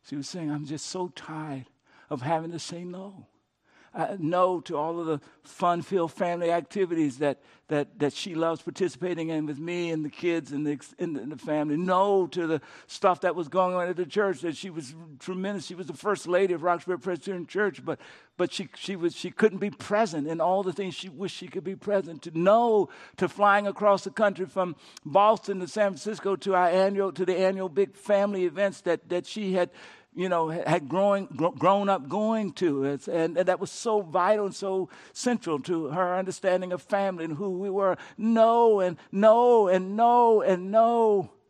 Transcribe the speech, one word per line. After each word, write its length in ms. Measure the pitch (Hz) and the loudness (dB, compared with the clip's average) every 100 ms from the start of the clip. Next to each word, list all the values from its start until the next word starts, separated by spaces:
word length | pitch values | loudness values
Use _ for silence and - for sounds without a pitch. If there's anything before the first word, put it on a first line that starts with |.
| - | -10
She 80 | 143 | -10
was 120 | 135 | -10
saying, 240 | 180 156 | -8 -6
"I'm 140 | 147 147 | -6 -6
just 220 | 151 - | -10 -8
so 220 | 185 180 | -6 -8
tired 560 | - - 156 151 135 127 _ _ _ _ | -10 -14 -12 -10 -10 -12 _ _ _ _
of 120 | 147 | -6
having 300 | 131 160 165 | -2 -2 -2
to 80 | 170 | -10
say 240 | - 175 | -10 -12
no." 440 | 180 180 196 196 - _ _ _ _ _ _ | -12 -12 -14 -18 -20 _ _ _ _ _ _
Uh, 220 | - 160 202 | -8 -6 -4
no 420 | 156 180 185 180 | -2 2 2 2
to 160 | 135 151 | -4 -4
all 220 | 160 170 | -4 -4
of 80 | 160 | -4
the 120 | 147 - _ | -4 -6 _
fun-filled 680 | - - 175 170 147 196 165 | -20 -2 0 0 -2 -2 -2
family 400 | - 180 175 170 | -2 -4 0 0
activities 680 | 170 - 208 180 165 151 127 | 0 -2 -4 -2 0 0 0
that, 240 | 147 131 _ _ _ | -2 -2 _ _ _
that, 300 | 151 139 - | -2 -2 -2
that 160 | 147 | -2
she 220 | - 202 160 | -2 -8 -2
loves 260 | 165 160 | -2 -2
participating 680 | - 135 180 131 180 170 160 | -8 -4 -4 -2 -6 -4 -4
in 180 | 156 151 | -4 -4
with 100 | 139 | -6
me 320 | 165 175 170 | -6 -4 -4
and 160 | 160 147 | -4 -6
the 40 | |
kids 420 | - 175 165 139 | -4 -2 -2 -4
and 160 | 143 151 | -4 -4
the 40 | |
ex-, 220 | 143 - - | -6 -10 -8
and 160 | 175 143 | -6 -6
the, 60 | |
the 160 | 120 143 | -8 -10
family. 400 | - 151 151 151 | -4 -2 0 -2
No 500 | 180 185 202 196 170 | 2 2 4 2 0
to 180 | 180 165 | -4 -2
the 160 | 156 - - - | -2 -4 -20 -20
stuff 360 | - 196 175 | 0 2 2
that 140 | 185 165 | 0 -2
was 120 | 151 | -2
going 260 | 180 180 180 | 0 0 0
on 120 | 175 | -2
at 80 | 175 | -4
the 100 | 165 | -4
church 360 | 202 202 151 | 0 0 -2
that 140 | 170 135 | -6 -6
she 140 | 196 | -10
was 240 | 160 156 160 165 135 | -10 -12 -16 -20 -14
tremendous. 460 | - 185 190 202 - | -8 -6 -4 -6 -8
She 80 | |
was 140 | 175 160 | -12 -12
the 60 | |
first 340 | 165 202 196 160 | -6 -2 -2 0
lady 260 | 180 190 | 2 2
of 80 | 170 | 0
Roxbury 380 | 175 170 - 175 | 0 -2 -2 -6
Presbyterian 480 | 196 170 - 185 160 | -4 -6 -6 -8 -6
Church, 360 | 190 208 139 | -2 -2 -2
but, 160 | 143 139 - - _ - | -8 -8 -10 -20 _ -4
but 180 | 180 | -4
she, 160 | - 180 - | -4 -10 -10
she 200 | - 190 | -8 -4
was, 200 | 170 - | -4 -4
she 160 | 180 | -10
couldn't 280 | - 214 185 | 2 2 2
be 120 | 202 | -6
present 560 | - - 208 220 156 147 | -6 -2 0 0 -2 -6
in 140 | 165 | 0
all 200 | 165 190 | 0 0
the 120 | 185 | -2
things 200 | 160 190 | -4 -8
she 160 | - 190 | -8 -14
wished 260 | 143 190 - | -10 -10 -8
she 120 | 185 | -10
could 160 | 190 | -10
be 120 | 170 190 | -8 -8
present. 460 | - 202 180 160 | -2 -2 -2 -12
To 140 | 170 160 | -8 0
no 520 | 180 220 240 214 175 - - - | 4 6 6 2 2 -6 -20 -4
to 120 | 180 | -4
flying 380 | - 202 202 202 | 2 4 4 2
across 380 | 190 208 196 | 2 4 4
the 80 | 196 | 0
country 340 | - 208 185 185 | 0 0 0 -6
from 300 | 190 180 156 - - 156 | -2 -4 -4 -16 -16 2
Boston 540 | 165 208 214 - 190 | 6 6 4 0 -6
to 60 | 170 | -4
San 240 | 214 202 | 0 0
Francisco 440 | 160 208 202 196 190 | 0 -8 -6 -4 -2
to 180 | 202 | 0
our 160 | 185 180 | 2 4
annual, 420 | 185 190 196 196 | 4 2 2 -2
to 120 | 160 180 | -2 -2
the 100 | 180 | 2
annual 340 | 190 190 185 | 0 0 -4
big 260 | 151 196 - | 0 -2 -4
family 500 | - 202 202 196 175 | 0 2 2 0 -2
events 360 | 156 202 - | 0 -2 -2
that, 280 | 175 160 - | -2 -2 -2
that 160 | 180 - | -6 -4
she 280 | 214 196 | -6 -2
had, 180 | 185 180 - - - _ 160 | 0 0 -4 -20 -20 _ -6
you 140 | 185 | -2
know, 220 | 170 160 | 0 0
ha-, 120 | 165 - | -2 0
had 240 | 160 143 | 0 0
growing, 380 | 170 202 196 190 135 | 0 2 2 -2 -2
gr-, 140 | 165 | -2
grown 400 | 135 165 196 202 | 2 4 4 2
up 200 | 190 143 | 0 -2
going 420 | 190 214 220 202 | -2 0 0 -2
to. 320 | - 175 139 139 | -2 0 0 -2
It's, 220 | 139 - | -4 -4
and, 300 | 170 165 165 | 0 0 2
and 100 | 180 | 0
that 120 | 185 | 0
was 100 | 190 | -4
so 320 | - 233 214 | -6 -2 -2
vital 460 | 170 180 180 214 202 | 0 0 2 2 0
and 80 | - | -4
so 340 | 196 190 185 - - | -4 -4 -4 -10 -18
central 460 | - 247 240 165 147 | -6 -2 -2 -2 -4
to 300 | 170 165 147 | -2 -4 -2
her 280 | 165 180 185 | -2 0 0
understanding 560 | 185 - 190 185 185 | -4 -4 0 0 -2
of 80 | 180 | -8
family 440 | - 202 196 180 165 | -2 0 0 -2 -6
and 120 | 151 | -4
who 140 | 202 180 | -6 -4
we 100 | 196 | -4
were. 280 | 190 196 175 - - | 0 0 0 -6 -4
No 600 | 220 226 226 233 233 202 | 0 6 6 8 6 6
and 180 | 180 160 - | 2 -4 -6
no 560 | 190 220 233 247 233 196 | 4 6 8 8 6 6
and 280 | 185 185 208 | 2 0 2
no 460 | 233 240 233 220 | 4 6 6 6
and 300 | 185 185 185 | 4 0 2
no. 600 | 220 226 233 220 202 143 _ | 4 4 4 4 4 0 _